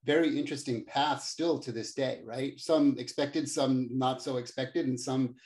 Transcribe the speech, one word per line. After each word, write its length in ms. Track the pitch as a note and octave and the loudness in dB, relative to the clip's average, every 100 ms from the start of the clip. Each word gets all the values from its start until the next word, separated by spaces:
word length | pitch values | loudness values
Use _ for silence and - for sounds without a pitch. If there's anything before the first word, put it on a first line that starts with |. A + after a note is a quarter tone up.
very 340 | C#3+ D#3 D#3 C3+ | 2 4 4 2
interesting 460 | - C#3 C3+ A2+ | -2 -4 -4 -4
paths 440 | - C3+ D3 C3+ - | -2 0 0 0 -4
still 300 | - E3 C#3 | -2 0 0
to 140 | B2 | -2
this 220 | A2+ A2 | -8 -6
day, 260 | C3 B2+ - | -2 -2 -2
right? 360 | A2 B2 C3+ - | -8 -6 -6 -4
Some 360 | - D#3 C#3+ B2+ | 2 6 6 4
expected, 500 | B2 - C#3+ D#3+ C#3 | -2 -2 -2 -2 -2
some 400 | D3+ C3+ C3 A#2+ | 0 2 2 0
not 320 | B2+ B2+ B2+ | 0 0 0
so 140 | C#3+ B2+ | -4 -4
expected, 500 | A#2+ - C3 E3+ C3+ | -4 -6 -4 -2 -2
and 140 | B2+ | -2
some 340 | C3+ C3 B2 - | -2 0 0 -4